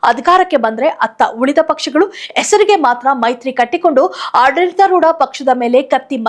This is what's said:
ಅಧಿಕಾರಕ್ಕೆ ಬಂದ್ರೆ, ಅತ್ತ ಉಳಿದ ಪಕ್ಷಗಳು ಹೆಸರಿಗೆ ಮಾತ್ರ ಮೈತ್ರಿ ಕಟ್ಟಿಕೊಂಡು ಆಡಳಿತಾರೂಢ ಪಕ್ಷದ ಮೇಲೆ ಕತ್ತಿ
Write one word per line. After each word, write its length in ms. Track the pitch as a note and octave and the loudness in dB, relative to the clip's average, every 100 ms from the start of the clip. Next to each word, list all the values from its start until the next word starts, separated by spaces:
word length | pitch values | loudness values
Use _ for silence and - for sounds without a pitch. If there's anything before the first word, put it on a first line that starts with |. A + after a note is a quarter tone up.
| - | 0
ಅಧಿಕಾರಕ್ಕೆ 500 | A#3 D#4 F4+ F4+ D#4 A3+ | 0 2 2 2 0 -2
ಬಂದ್ರೆ, 220 | A3 C#4 - A3 | -2 -4 -2 -6
ಅತ್ತ 160 | - A#3+ A3+ | -2 -2 0
ಉಳಿದ 200 | C4 C#4+ D#4+ | -2 0 0
ಪಕ್ಷಗಳು 340 | D4+ - C#4+ G4 - - - | -2 -2 0 -2 -2 -8 -6
ಹೆಸರಿಗೆ 400 | - G#4 G#4 G4 C#4 | 0 2 4 2 2
ಮಾತ್ರ 200 | A#3+ B3+ C4+ | 0 -2 0
ಮೈತ್ರಿ 300 | A#3 B3 C4+ B3+ | -2 -4 -6 -2
ಕಟ್ಟಿಕೊಂಡು 440 | A#3 F4 F4 C4 F4 - - - | -2 2 2 2 0 -2 -4 2
ಆಡಳಿತಾರೂಢ 640 | B3+ C#4 F4+ F4+ G4 F#4 E4 E4 | 2 2 -2 2 2 4 2 0
ಪಕ್ಷದ 300 | C#4 - C4+ B3+ | -2 -2 -2 -2
ಮೇಲೆ 160 | A#3+ B3 D4 | 2 0 2
ಕತ್ತಿ 240 | C4 B3+ C4 | -2 -4 -6